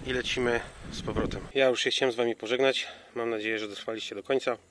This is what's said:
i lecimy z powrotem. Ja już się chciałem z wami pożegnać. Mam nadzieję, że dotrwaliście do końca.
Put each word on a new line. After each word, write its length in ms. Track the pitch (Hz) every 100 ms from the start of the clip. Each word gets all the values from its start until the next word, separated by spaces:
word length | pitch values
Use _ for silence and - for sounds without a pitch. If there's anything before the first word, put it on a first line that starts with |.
| -
i 60 |
lecimy 480 | 127 120 - 123 117 - - -
z 100 | -
powrotem. 380 | - 107 104 98 -
Ja 140 | 135 135
już 120 | 120
się 100 | -
chciałem 220 | - 131
z 40 | 117
wami 200 | 120 113
pożegnać. 500 | 110 123 135 131 - - -
Mam 160 | - 117
nadzieję, 280 | 113 107 110
że 100 | 107
dotrwaliście 460 | 101 - 110 -
do 80 | 104
końca. 340 | - 135 127 117 -